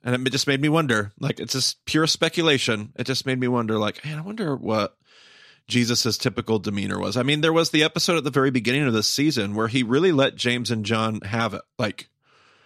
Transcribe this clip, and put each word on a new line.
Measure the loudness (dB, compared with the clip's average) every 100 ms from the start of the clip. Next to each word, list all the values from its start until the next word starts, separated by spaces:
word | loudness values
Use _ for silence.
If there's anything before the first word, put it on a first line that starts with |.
and | 0 0 0
it |
just | 0 0
made | 2
me | 2
wonder, | 2 2 0 0 -6
like, | -6 -4
it's | -4
just | -2 -2 -4 -2
pure | 0 2
speculation. | 2 0 2 2 2 2 -2 -4 -8
It |
just | -4 -4 -2
made | -2
me | 0
wonder, | 0 0 0
like, | 0 -4
man, | -8 -8
I |
wonder | -10 -6 -4 -4
what | -2 0 0 _ _ -20 -20 -20 -20 _ -2
Jesus's | 0 2 2 0 0
typical | -2 -2 0 0
demeanor | 0 -4 -2 -4
was. | -2 0
I |
mean, | 2 2
there | 4
was | 2 2
the | 2
episode | 2 2 0 0
at |
the | 2
very | 2 2
beginning | 2 0 2 2
of |
this | 2 0
season | 0 0 0 -2 -2
where | 0
he | 0
really | 2 2 4
let | 4 2 0
James | -2 -2 -2
and | -4 0
John | 0 0 -4
have | -4 -2 -2
it. | -4 -14 -6
Like, | -6 -6 -18 _ _ _ _ _